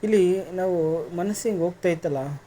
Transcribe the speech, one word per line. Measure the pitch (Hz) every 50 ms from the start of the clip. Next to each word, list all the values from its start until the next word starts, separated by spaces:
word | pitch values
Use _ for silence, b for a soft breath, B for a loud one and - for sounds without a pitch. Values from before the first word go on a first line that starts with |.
| -
ಇಲ್ಲಿ | 214 214 202 185 180 185 190 190 -
ನಾವು | 175 185 185 185 180 170 160 156 160 165 151 - 175
ಮನಸ್ಸಿಗೆ | 170 175 202 214 - - 233 214 180
ಹೋಗ್ತಾ | 165 175 175 - - 185
ಇತ್ತಲ್ಲ | 170 160 - 170 143 139 135 143 143 139 -